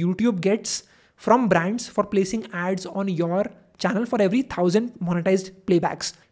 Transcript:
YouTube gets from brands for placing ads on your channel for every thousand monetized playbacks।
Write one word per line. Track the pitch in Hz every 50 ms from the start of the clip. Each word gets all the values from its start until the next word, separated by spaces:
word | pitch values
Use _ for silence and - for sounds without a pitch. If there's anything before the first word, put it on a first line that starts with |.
YouTube | 170 180 180 185 226 240 202 170 156 190
gets | 208 226 - - - - - _ _ _ _ _ _ _
from | - 208 226 254 240 185
brands | 185 165 170 190 233 240 - - -
for | 208 196 -
placing | 208 190 196 190 233 214 - - - 175 180
ads | 185 190 180 -
on | - - 190 196 196
your | 175 156 170 165 175 196 208 - - - _ _ _ - -
channel | 175 - 208 240 233
for | 247 220 202
every | 175 208 262 262 - -
thousand | 180 180 175 175 220 240 240 - - 180 175
monetized | 175 175 170 190 190 185 190 - - - _ -
playbacks। | 175 170 175 - - - - - - _ _ _